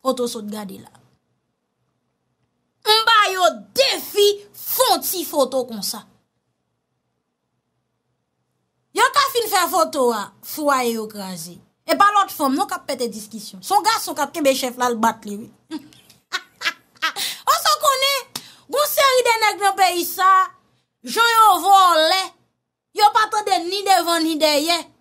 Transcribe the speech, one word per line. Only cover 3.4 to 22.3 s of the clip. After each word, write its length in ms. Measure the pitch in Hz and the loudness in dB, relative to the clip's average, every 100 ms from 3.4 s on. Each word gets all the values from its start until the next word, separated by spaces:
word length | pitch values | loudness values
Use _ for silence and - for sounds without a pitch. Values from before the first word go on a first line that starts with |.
| 349 226 190 | 0 0 -10
defi 540 | - 539 381 - 403 415 403 - | -2 0 -2 -4 2 2 2 -10
fè 380 | - - - 494 330 | -18 -8 0 2 0
ti 220 | - 381 339 | -2 -8 -4
foto 380 | 311 262 269 247 | -2 0 -2 -6
konsa. 380 | 220 185 220 - _ _ _ _ _ _ _ _ _ _ _ _ _ _ _ _ _ _ _ _ _ _ _ _ _ _ _ _ - | -8 -10 -10 -16 _ _ _ _ _ _ _ _ _ _ _ _ _ _ _ _ _ _ _ _ _ _ _ _ _ _ _ _ 0
Yo 120 | 494 | 2
ka 140 | 571 539 | 2 0
fin 160 | 480 453 | -2 0
fè 140 | 392 349 | 0 2
foto 460 | 339 320 311 240 | 2 0 2 0
a, 140 | 220 196 _ - | 0 -8 _ -14
fwaye 460 | - 294 269 240 226 | -4 0 0 0 -4
yo 80 | 214 | -8
kraze. 460 | 208 190 180 165 170 _ _ - | -12 -12 -12 -14 -18 _ _ -4
E 80 | 320 | 0
pa 140 | 403 | 2
lòt 160 | 415 381 | 2 -2
fanm, 240 | - 277 | -2 -2
non 160 | 269 403 | -2 -4
ka 80 | 359 - | -8 -10
pete 240 | 262 240 | -8 -8
diskisyon. 540 | - - 220 - 185 - | -8 -16 -16 -16 -16 -2
Son 160 | 403 | 0
gason 320 | 415 440 - | 0 -2 -4
ka 160 | 302 277 | -6 -6
kenbe 240 | 339 277 | 0 0
chèf 240 | 269 254 247 | 0 -4 -2
la 140 | 247 | -2
l 60 | 233 | 0
bat 240 | 226 220 208 | -2 -2 -12
li, 140 | 202 | -14
wi. 80 | 233 _ _ | -14 _ _
<laughs> 1800 | 311 - - _ _ _ 359 - _ - - _ _ 320 - - - - | -14 -14 -20 _ _ _ -12 -12 _ -6 -6 _ _ -6 -6 -10 -6 0
On 80 | 640 659 | 0 2
se 80 | 605 | 2
konnen, 400 | 605 539 554 554 494 - - - _ | 2 2 0 -2 -6 -16 -18 -20 _
gon 240 | 508 587 | -2 0
seri 320 | - 539 508 480 | 2 2 4 2
de 100 | 453 | 2
nèg 240 | 427 415 392 | 0 0 -2
nan 100 | 392 | 2
peyi 240 | 370 349 - | 0 0 -6
sa, 240 | - 370 381 370 - _ _ _ _ | 0 4 4 2 -6 _ _ _ _
jan 320 | 247 415 466 | -8 0 2
yo 160 | 453 427 359 359 | 6 6 4 6
vole, 560 | 392 370 330 320 381 381 | 6 6 4 2 0 -4